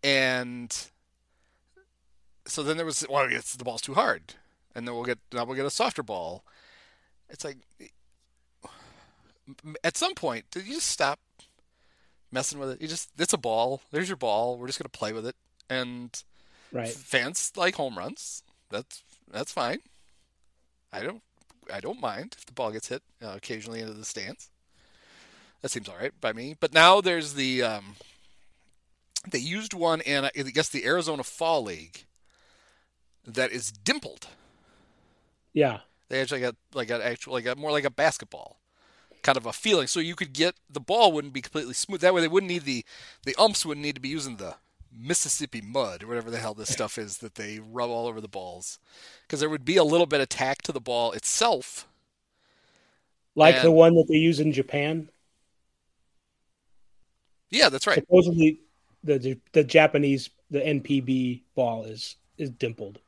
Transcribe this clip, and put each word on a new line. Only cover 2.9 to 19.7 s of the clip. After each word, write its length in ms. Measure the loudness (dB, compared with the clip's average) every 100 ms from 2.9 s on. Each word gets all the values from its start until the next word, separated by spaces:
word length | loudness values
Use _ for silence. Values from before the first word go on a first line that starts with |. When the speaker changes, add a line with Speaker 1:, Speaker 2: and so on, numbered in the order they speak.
| -6 -2
Speaker 1:
"Well, 180 | 0 0
it's, 260 | -2 -6 -10
the 80 | -8
ball's 160 | -8
too 140 | -2 0
hard, 400 | 2 0 -6 -20 _ _ _ -12
and 120 | -10
then 80 | -6
we'll 80 |
get, 160 | -4 -6 -6
now 100 | -8 -6
we'll 100 | -4
get 80 | -4
a 40 |
softer 340 | 0 -2 -2
ball." 400 | -8 -8 -8 -12 _ _ -20 -20 _ _ _ _ _
It's 140 | -14
like, 140 | -14 -14 _ _ -20 _ _ _ _ _ _ _ -20 -20 -20 -20 -20 _ _ _ -20 -20 -18 -4
at 140 | -4 -2
some 160 | -4 -2
point, 300 | -6 -6 -10
did 140 | -14 -10
you 80 | -6
just 120 | -4
stop 300 | 0 -2 -2 _ _ -20 _ _ _ _ _ _ _ _
messing 280 | -6 -6 -6
with 120 | -10
it? 100 | -10
You 60 | -10
just, 220 | -10 -12 -6
it's 160 | -2
a 40 | 0
ball. 440 | 0 0 0 -4 _
There's 160 | -6 -4
your 80 | -4
ball. 400 | 0 0 0 -4
We're 100 | -8
just 120 | -10
gonna 100 | -10
play 240 | -8 -6
with 120 | -6 -8
it. 80 | -12 _ _ _
And 420 | -6 -6 -10 -14 -16 -18 _ _ _ _
Speaker 2:
Right. 160 | -10 -10
Speaker 1:
f-, 60 |
fans 580 | -12 -4 -2 -2 -6 -8 -2
like 200 | -2 -2
home 220 | -6 -6
runs. 460 | -10 -12 -14 -16 _ _ _
That's, 340 | -12 -10 -20 _ _ _
that's 200 | -10 -8
fine. 280 | -4 -4